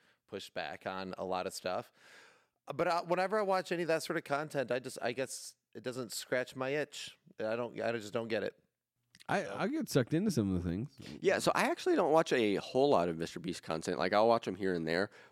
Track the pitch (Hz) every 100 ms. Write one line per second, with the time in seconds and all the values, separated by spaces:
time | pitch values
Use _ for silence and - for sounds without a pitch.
0 | _ _ _ 101 - - 78 95 104 95
1 | 95 90 95 92 92 - 92 95 - _
2 | - - - _ _ _ - 143 170 170
3 | 175 175 185 220 196 190 180 170 165 160
4 | - 165 - 143 151 147 123 123 127 -
5 | 113 123 131 - - - _ 117 117 123
6 | 123 - - 127 127 131 131 147 151 -
7 | - - _ - 107 117 120 - 107 117
8 | 104 117 113 110 95 - _ _ _ _
9 | _ - - 190 156 - 185 311 247 -
10 | 120 160 214 156 98 92 85 87 117 -
11 | - 76 185 143 - - 226 339 370 330
12 | 170 156 165 135 107 92 - 127 143 113
13 | 87 82 82 - 87 85 - 80 82 76
14 | 90 104 113 117 117 95 95 87 80 85
15 | 101 - -